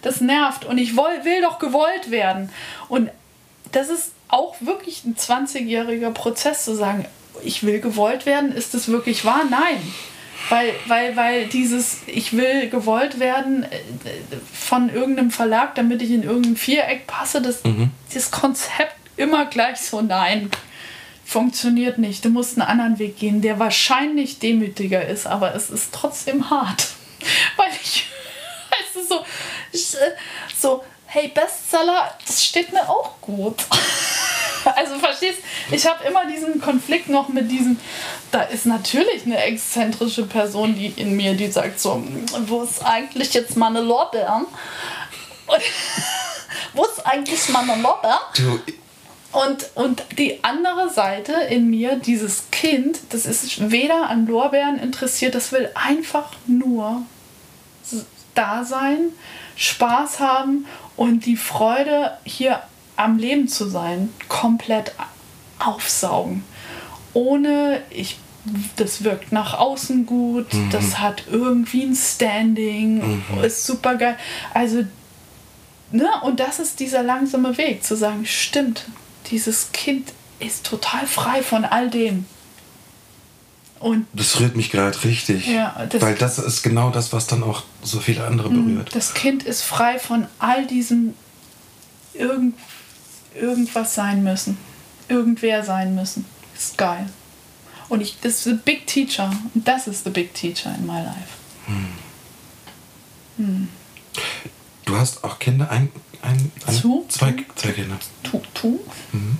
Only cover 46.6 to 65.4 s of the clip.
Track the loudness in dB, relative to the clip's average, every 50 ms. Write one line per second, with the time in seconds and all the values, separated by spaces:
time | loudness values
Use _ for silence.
46.6 | -10 -6 0 0 2 2 0 -2 0 0 0 0 0 -2 -2 0 0 2 2 2
47.6 | 2 2 0 2 4 2 2 4 2 2 2 2 0 0 0 2 2 4 2 0
48.6 | -4 -8 -14 -14 -18 -20 -20 -20 -20 -20 -20 -20 -20 -2 2 2 2 2 0 -2
49.6 | -6 -10 -4 -2 0 0 0 -2 -4 -10 0 0 0 0 0 0 -2 0 0 2
50.6 | 0 0 2 0 0 0 2 2 2 2 0 -4 -4 -2 0 0 2 2 4 4
51.6 | 4 4 4 2 2 0 0 0 0 0 0 0 0 -2 -4 -4 -4 -4 -4 0
52.6 | 2 2 2 4 2 0 -2 -4 -6 -6 -4 -4 -2 -2 -2 -4 -2 -4 -4 -2
53.6 | 0 2 2 2 4 4 2 2 2 2 2 2 2 2 2 2 2 4 2 2
54.6 | 2 2 -2 -2 -4 -6 -4 -4 -4 -4 -2 0 0 0 0 -2 -4 0 0 0
55.6 | 0 0 -4 -4 0 0 0 0 0 -2 -2 -4 -4 -4 -12 -12 0 2 2 2
56.6 | 4 2 0 0 0 -2 -4 -4 -6 -10 -14 -20 -20 -20 -20 -20 -20 -20 -20 -20
57.6 | -20 -20 -20 -20 -14 -10 -10 -10 -10 -10 -20 -20 -20 -2 0 0 0 0 -2 -4
58.6 | -4 -4 -4 -2 0 0 0 0 0 -2 -4 -8 -20 -20 -18 -18 -18 -18 -8 -4
59.6 | -4 -4 0 0 2 2 4 2 0 0 -2 -2 0 2 2 2 2 0 0 -2
60.6 | -2 -6 -14 -18 -18 -18 -4 0 2 4 4 4 4 2 0 0 0 -4 0 2
61.6 | 2 4 4 2 2 2 2 2 2 0 -4 -6 -14 -14 -6 0 2 2 2 0
62.6 | -2 -14 -20 -20 -20 -14 0 2 2 4 4 2 2 2 2 2 2 2 0 -2
63.6 | -4 -2 -2 -4 -4 -4 -2 -2 -4 -4 -4 -10 -8 -6 -4 0 2 4 2 2
64.6 | 2 0 0 0 0 -4 -10 -10 -12 -12 -14 -20 -20 -20 -20 -20